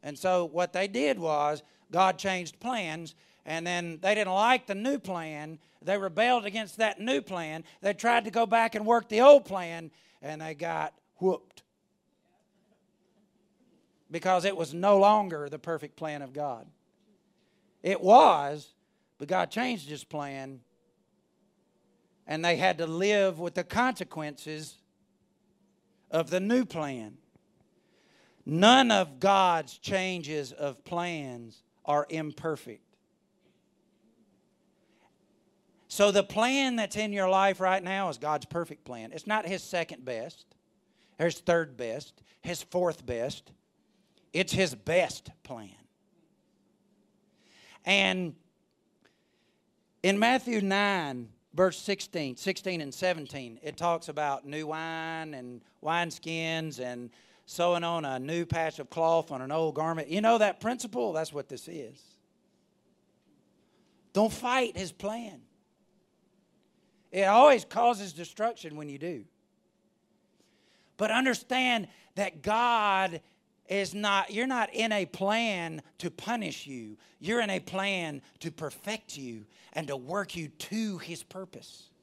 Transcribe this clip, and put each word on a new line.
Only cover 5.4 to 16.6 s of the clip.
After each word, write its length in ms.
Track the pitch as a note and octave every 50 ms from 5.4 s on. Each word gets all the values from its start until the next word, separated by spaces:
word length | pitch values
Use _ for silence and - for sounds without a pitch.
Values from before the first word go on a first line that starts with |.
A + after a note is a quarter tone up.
| D3+ D#3 D#3+ D#3 _ _ _ _
They 160 | - D3+ F#3+ G#3
rebelled 480 | G3 F#3+ D#3+ F3 A3 B3 B3+ A#3+ G#3
against 320 | G#3 F#3+ A3+ A3 F#3+ - -
that 240 | A3+ G#3+ G3+ -
new 200 | G3+ A#3 C4+ C#4+
plan. 440 | G#3+ - F#3+ F3 E3 D#3 D#3 D#3+ - - - _
They 120 | - G3 G3+
tried 300 | - - A#3 A#3+ A#3+ G#3
to 80 | A3
go 140 | F#3 A3+ A3+
back 300 | G#3 G3+ A#3 A3+ A3+ -
and 100 | G#3+ G#3
work 240 | G#3+ A#3+ A#3 A3 -
the 100 | G#3+ G#3+
old 240 | B3 C#4 D4 C#4 -
plan, 480 | - G3 F#3+ F3+ E3+ E3 E3 E3 D#3 _ _ _ _ _ _
and 180 | - C#3+ D#3 D#3
they 140 | D#3+ D#3+ D#3+
got 440 | C#3+ E3+ E3+ E3 D#3+ D#3 D#3 _ _ _ _ _
whooped. 480 | _ F3 F#3 F3+ - - _ _ - _ _ _ _ _ _ _ _ _ _ _ _ _ _ _ _ _ _ _ _ _ _ _ _ _ _ _ _ _ _ _ _ _ _ _ _ _ _ _ _ _ _ _ _ _ _ _ _ _ _
Because 360 | D3 E3 D#3+ F#3 F#3 F3+ E3+
it 100 | G3 G3
was 180 | E3 E3 D3 C#3+
no 240 | E3+ F3+ G3+ G#3 G3
longer 520 | G3 G3+ G#3+ G#3+ G#3 F#3+ E3 D3+ D3 C#3+
the 100 | C#3+ D3+
perfect 380 | - E3+ E3 D3+ D3+ D3 _ -
plan 240 | E3 D#3 D3 D3
of 100 | C#3+ C3
God. 400 | C3 D3 D3 C#3+ B2+ A2+